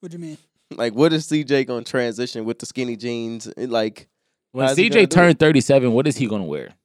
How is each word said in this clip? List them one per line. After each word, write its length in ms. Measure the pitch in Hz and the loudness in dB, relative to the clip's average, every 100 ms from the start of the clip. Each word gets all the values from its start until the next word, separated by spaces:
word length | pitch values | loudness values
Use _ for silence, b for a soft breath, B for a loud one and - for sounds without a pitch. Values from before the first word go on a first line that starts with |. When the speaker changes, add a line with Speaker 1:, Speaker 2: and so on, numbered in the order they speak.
Speaker 1:
What 100 | 185 | -16
do 60 | 170 | -14
you 40 | |
mean? 140 | 165 151 _ _ _ | -14 -16 _ _ _
Speaker 2:
Like, 220 | - 120 | -6 -6
what 180 | 107 160 | 2 2
is 140 | 160 156 | 2 -2
C 180 | 156 | -4
J 200 | 143 139 | 0 0
gonna 200 | 135 120 | 0 -6
transition 600 | 113 135 120 110 123 117 110 | -4 -4 -2 -4 -6 -6 -6
with 140 | 117 | -6
the 80 | 120 | -8
skinny 280 | - 123 117 | -8 -6 -6
jeans? 520 | 120 120 117 113 110 | -6 -6 -8 -10 -14
And, 240 | - 123 | -10 -4
like, 360 | 117 110 107 _ _ _ _ _ | -2 -4 -6 _ _ _ _ _
Speaker 3:
When 160 | 127 131 | -4 0
Speaker 2:
how's 100 | 139 | 2
he 60 | |
Speaker 3:
C 60 | 220 | 2
J 40 | |
Speaker 2:
gonna 60 | 226 | 4
do 40 | 190 | 4
it? 60 | 170 | 6
Speaker 3:
turned 240 | 175 160 | 6 6
thirty-seven, 540 | 156 151 - 139 127 | 4 4 4 4 4
what 120 | 117 147 | 2 0
is 80 | - | -2
he 100 | 120 | -4
gonna 160 | 104 87 | -4 -6
wear? 300 | 73 62 _ | -8 -10 _